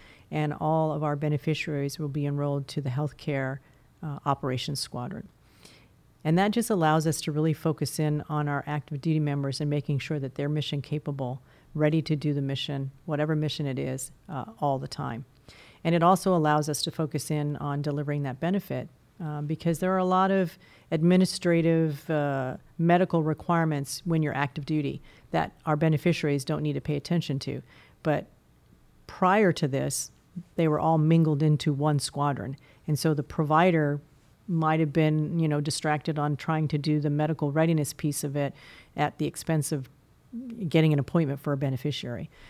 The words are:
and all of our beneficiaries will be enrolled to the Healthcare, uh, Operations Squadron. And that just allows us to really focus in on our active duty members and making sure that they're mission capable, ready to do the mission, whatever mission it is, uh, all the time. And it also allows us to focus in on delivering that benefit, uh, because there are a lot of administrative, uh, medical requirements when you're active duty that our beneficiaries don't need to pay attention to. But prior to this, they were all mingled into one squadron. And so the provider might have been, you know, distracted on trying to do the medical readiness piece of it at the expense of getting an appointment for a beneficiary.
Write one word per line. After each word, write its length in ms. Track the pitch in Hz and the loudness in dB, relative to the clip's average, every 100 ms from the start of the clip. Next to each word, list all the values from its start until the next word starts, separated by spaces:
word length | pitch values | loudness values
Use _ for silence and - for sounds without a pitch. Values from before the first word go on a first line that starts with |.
| - - _ | -18 -20 _
and 240 | 151 151 - | -4 -4 -2
all 320 | 156 160 156 | 0 0 0
of 120 | 151 | 0
our 120 | 151 143 | -2 -2
beneficiaries 840 | 151 147 - 151 - 147 143 - | -2 0 -2 -2 -4 -4 -4 -4
will 120 | 151 | -6
be 160 | 147 143 | -4 -2
enrolled 420 | 143 143 143 135 | -2 -2 -2 -4
to 140 | - | -6
the 80 | 135 | -4
Healthcare, 720 | 123 151 - - 139 131 135 - _ _ _ | -2 -4 -6 -4 -4 -4 -6 -12 _ _ _
uh, 160 | 156 143 143 | -10 -6 -4
Operations 540 | 139 139 127 - 143 | -2 -2 -4 -4 -6
Squadron. 480 | - 123 123 - - _ _ _ - - _ _ _ _ | -8 -8 -8 -10 -14 _ _ _ -20 -20 _ _ _ _
And 140 | 151 170 | 2 4
that 140 | 208 | 4
just 180 | 226 220 | 2 0
allows 380 | 202 156 160 156 | 2 4 4 2
us 120 | - | 0
to 100 | - | -2
really 220 | 151 160 | 0 0
focus 460 | 147 165 151 147 - | 2 0 -2 -4 -2
in 240 | 151 151 - | 0 -2 -2
on 180 | 151 147 | -4 -2
our 160 | 143 147 | -4 -4
active 340 | 147 - 143 | -6 -6 -4
duty 180 | 165 156 | 0 0
members 400 | 147 143 139 131 | 0 0 -2 -2
and 100 | 147 | -2
making 300 | 147 139 139 | -2 0 -4
sure 200 | - 151 | -2 -4
that 160 | 131 - | -4 -4
they're 140 | 143 | -2
mission 320 | 151 143 143 | -2 -2 -6
capable, 600 | - 151 147 139 127 131 - - - | -4 -6 -4 -4 -6 -8 -14 -20 -10
ready 280 | 151 151 160 | 0 2 2
to 120 | 151 151 | 0 -2
do 180 | 151 | 0
the 80 | 143 | -2
mission, 500 | 135 135 - 139 135 - - | -2 -4 -4 -6 -6 -10 -6
whatever 300 | 147 151 156 | -2 0 0
mission 300 | 151 - 143 | -2 -2 -4
it 140 | 131 | -4
is, 320 | 139 131 - - - | -4 -6 -10 -14 -12
uh, 160 | 143 220 - | -10 -10 -4
all 180 | 143 135 | -2 -2
the 100 | 135 | -4
time. 380 | - 139 117 - _ - - - - | -8 -8 -8 -12 _ -20 -20 -20 -6
And 120 | 165 170 | 0 4
it 80 | |
also 320 | 170 185 190 180 | 6 4 4 2
allows 340 | 151 151 151 | 4 2 0
us 140 | 143 | -4
to 80 | - | -4
focus 400 | - 156 147 - | -4 -4 -4 -2
in 240 | 151 147 143 | -2 -2 -4
on 240 | 143 143 | -4 -4
delivering 420 | 147 147 147 147 | -2 -2 -2 -4
that 160 | 139 123 | -4 -4
benefit, 480 | 170 196 - 127 - - _ - | -2 -2 -2 -6 -8 -16 _ -10
uh, 180 | 160 151 | -8 -6
because 380 | 147 156 170 160 | -4 -2 0 0
there 140 | 185 | 2
are 60 | 190 | 2
a 60 | 185 | 2
lot 240 | 185 190 | 4 4
of 280 | 196 175 - - - _ | 2 0 -4 -20 -20 _
administrative, 1160 | 160 170 180 185 - 180 170 165 165 160 143 - | 2 6 6 4 2 2 4 4 4 2 -2 -2
uh, 480 | 156 143 135 127 - - - | 0 0 -2 -4 -8 -10 0
medical 460 | 165 175 180 170 | 4 4 4 2
requirements 800 | 156 151 - 170 160 147 139 - 170 | 0 -2 0 2 2 -2 -4 -8 -2
when 160 | 165 | 0
you're 140 | 151 139 | 0 -2
active 300 | 143 - 135 | -4 -4 -2
duty 360 | 151 139 143 - - - | -2 -2 -6 -12 -20 -4
that 200 | 165 - - - | -2 -2 -4 -2
our 100 | 151 | 2
beneficiaries 680 | 160 151 175 160 151 143 | 2 4 2 0 0 0
don't 180 | 131 156 | -2 -2
need 120 | 151 | -2
to 80 | 139 | -2
pay 140 | 139 143 | -2 -4
attention 440 | - 175 - 135 | -2 -2 0 -4
to. 220 | - 123 - - - _ | -4 -8 -10 -20 -20 _
But 220 | - 147 - _ _ _ _ _ _ _ - | -2 -2 -4 _ _ _ _ _ _ _ -20
prior 440 | - 185 202 196 | 0 2 6 4
to 140 | - 147 | 2 0
this, 440 | 135 139 - - _ _ 175 - - | 0 -2 -4 -8 _ _ -16 -8 0
they 100 | 160 | 2
were 120 | 151 | 2
all 180 | 160 165 | 2 4
mingled 440 | 151 165 156 143 | 6 6 4 4
into 300 | 156 147 160 | 4 2 2
one 280 | 139 151 147 | 0 2 0
squadron. 580 | - 143 143 135 110 139 - _ - | -2 -2 -2 -2 -6 -10 -16 _ -4
And 120 | 151 | 0
so 140 | 160 | 0
the 100 | 151 | 0
provider 800 | - - 147 156 185 165 147 143 - _ _ _ - | -2 -2 2 4 6 4 2 0 -6 _ _ _ -4
might 320 | 165 160 160 | 0 2 2
have 140 | 156 | 2
been, 460 | 151 156 156 151 165 | 2 4 2 0 0
you 80 | 156 | 0
know, 140 | 147 | 0
distracted 580 | 147 - 156 151 - 151 | -2 -2 -2 -2 -2 -2
on 160 | 147 143 | -2 -2
trying 320 | - 156 151 | -2 0 0
to 100 | 147 | 0
do 220 | 147 151 | 0 0
the 100 | 147 | 2
medical 420 | 147 151 160 143 | 0 0 0 0
readiness 420 | 151 165 160 143 | 2 2 2 0
piece 300 | - 151 143 | -4 -4 -4
of 120 | 143 143 | -4 -4
it 180 | 139 - - - - - | -4 -6 -18 -20 -12 -4
at 220 | 151 - | -2 -2
the 80 | 156 | -4
expense 460 | - - 160 139 | -4 -2 0 0
of 180 | 147 131 _ _ _ _ 233 254 233 175 | -4 -6 _ _ _ _ -14 -12 -8 0
getting 240 | 165 156 | 4 6
an 80 | 147 | 4
appointment 400 | 131 170 151 139 | 2 0 0 -2
for 140 | 151 | -4
a 40 | 139 | -2
beneficiary. 720 | 139 131 147 135 123 117 160 - - | -2 -2 -4 -6 -8 -10 -10 -16 -20